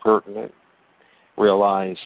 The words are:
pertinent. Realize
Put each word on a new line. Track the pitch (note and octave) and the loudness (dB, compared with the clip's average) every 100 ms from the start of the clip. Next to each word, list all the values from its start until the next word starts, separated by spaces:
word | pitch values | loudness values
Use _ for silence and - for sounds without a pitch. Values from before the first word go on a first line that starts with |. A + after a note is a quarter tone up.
pertinent. | A2 G#2+ G2+ G#2 - _ _ _ _ _ _ _ _ - | 0 0 -2 -12 -14 _ _ _ _ _ _ _ _ 0
Realize | G#2 G2 G2+ G2 F#2+ F2+ | 2 2 2 0 -4 -10